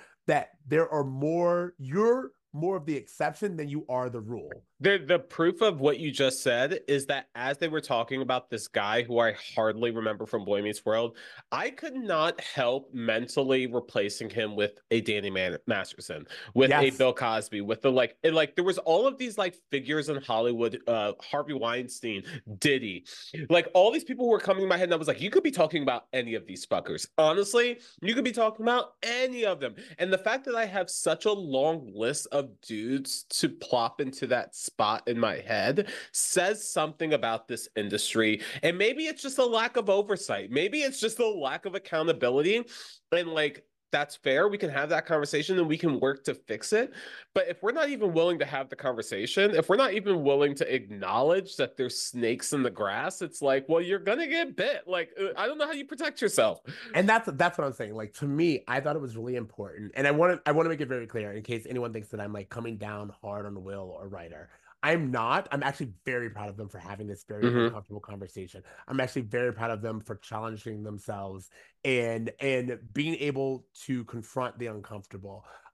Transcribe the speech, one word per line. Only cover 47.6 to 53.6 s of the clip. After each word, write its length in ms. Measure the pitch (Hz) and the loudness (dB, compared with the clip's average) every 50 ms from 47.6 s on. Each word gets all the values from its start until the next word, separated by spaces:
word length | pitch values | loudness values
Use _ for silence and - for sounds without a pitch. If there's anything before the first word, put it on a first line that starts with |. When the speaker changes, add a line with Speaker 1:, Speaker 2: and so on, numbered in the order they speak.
| - | -2
Speaker 2:
we're 100 | 214 254 | -2 0
not 160 | 320 311 285 | 2 0 0
even 240 | 285 226 214 190 165 | 0 0 0 2 4
willing 260 | 165 165 180 175 151 | 4 4 4 2 0
to 40 | - | -2
have 240 | 135 147 135 135 131 | -2 -2 -4 -4 -6
the 80 | - | -8
conversation, 800 | - - 131 123 113 107 - 113 95 107 123 - 196 196 208 208 | -4 -2 -2 -2 -2 -4 -4 -4 -4 -4 -2 2 4 4 4 4
if 140 | 160 160 - | 4 4 4
we're 80 | 185 | 4
not 180 | 233 269 254 190 | 4 4 4 2
even 280 | 214 196 202 190 170 147 | 0 0 0 0 2 4
willing 320 | - - 139 147 143 143 | 4 6 6 4 4 2
to 180 | 139 156 - 123 | 0 -2 0 0
acknowledge 840 | 127 107 98 107 101 98 92 98 117 135 151 170 196 185 190 - | -2 -4 -6 -10 -8 -4 0 2 4 4 4 4 2 0 -4 -2
that 200 | - 139 120 - | -2 -2 -2 0
there's 260 | - 127 123 - - - | -4 -4 -4 -2 -6 -8
snakes 500 | - - 123 117 113 123 131 - - - | -6 -4 0 0 0 0 0 -2 -2 0
in 120 | 143 131 | 0 0
the 60 | 123 | 0
grass, 520 | 92 98 104 98 101 113 139 160 - - 190 | 0 -2 -2 -2 -2 -2 -4 -4 -6 -6 -10
it's 180 | 165 - - | -10 -8 -2
like, 240 | 147 139 135 135 | 0 2 2 2